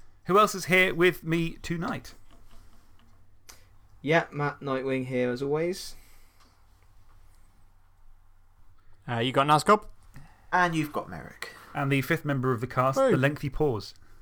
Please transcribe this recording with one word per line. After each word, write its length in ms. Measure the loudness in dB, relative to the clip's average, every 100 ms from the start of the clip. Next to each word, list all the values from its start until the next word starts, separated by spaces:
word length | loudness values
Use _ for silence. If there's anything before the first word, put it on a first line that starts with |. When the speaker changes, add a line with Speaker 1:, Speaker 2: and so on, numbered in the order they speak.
| -20 -12 2
Speaker 1:
Who 120 | 4
else 160 | 4 0
is 100 | 2
here 280 | 4 4
with 300 | 4 2 2
me 320 | -2 -2 -2 -6
tonight? 540 | -6 -4 -4 -6 -10 -18 -20 -20 -20 -20 -20 -20 -20 -20 -20 -20 -20 -20 -20 -20 -20 -20 -20 -8
Speaker 2:
Yeah, 240 | 2 2 2
Matt 280 | -4 -4 -4
Nightwing 480 | -4 -2 -2 -2 -2
here 240 | -2 0
as 100 | -2
always. 540 | -2 -2 -2 -6 -10 -16 -18 -20 -20 _ -20 _ -20 -20 -20 -20 -20 -20 -20 -20 -20 -20 -20 -20 _ _ -20 -20 -20 -20 -20 -20 -20 -20 -20 -16 -6
Speaker 3:
Uh, 80 | -2
you 140 | 0
got 160 | 2 4
Nazgob? 380 | 4 6 2 2 -20 -20 -20 -20 -20 -2
Speaker 4:
And 220 | 2 2 2
you've 180 | -2
got 160 | -4 -8
Merrick. 460 | -10 -14 -14 -16 -16 -12
Speaker 1:
And 180 | -4 0
the 120 | 0
fifth 200 | 0 -2
member 280 | -2 -2 0
of 100 | 0
the 60 | -2
cast, 320 | 0 0 2
Speaker 3:
Hey. 100 | 4
Speaker 1:
the 80 | 4
lengthy 320 | 2 0 -4
pause 460 | 0 0 0 -8 -16 -20 -20